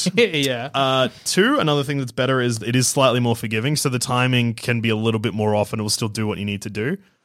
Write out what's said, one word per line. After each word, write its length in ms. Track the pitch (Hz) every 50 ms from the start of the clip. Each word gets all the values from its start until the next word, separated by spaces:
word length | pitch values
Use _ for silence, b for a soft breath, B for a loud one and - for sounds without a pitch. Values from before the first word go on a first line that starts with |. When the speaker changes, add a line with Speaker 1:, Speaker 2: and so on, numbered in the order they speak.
| -
Speaker 1:
<laughs> 80 | 185 185
Yeah. 540 | 208 233 190 165 143 139 135 127 117 120 139 -
Speaker 2:
Uh, 360 | 135 135 131 131 131 131 123 - - -
two, 340 | - - 180 202 254 294 277
another 240 | 175 151 147 143 135
thing 140 | 135 143
that's 160 | 139 131 120 -
better 260 | 131 127 131 131 131
is 220 | 120 123 117 107 -
it 100 | 117 110
is 140 | 120 123
slightly 320 | - - 143 131 127 117 123
more 160 | 120 117 113
forgiving, 400 | - 120 107 110 110 117 147 151
so 140 | 139 - 139
the 100 | 123 123
timing 540 | - 131 123 123 127 127 127 123 120 117 110
can 260 | - - 127 120 117
be 80 | 110
a 80 | 113 110
little 240 | 107 113 117 110 110
bit 140 | 104 110 92
more 200 | 107 107 107 104
off 180 | 104 101 - -
and 80 | 110
it 20 | 104
will 60 | 107
still 180 | - - 120
do 180 | 107 107 113 110
what 120 | 107 98
you 80 | 87 101
need 160 | 101 101 98
to 80 | - 107
do. 280 | 98 104 110 143 190 196 b b b b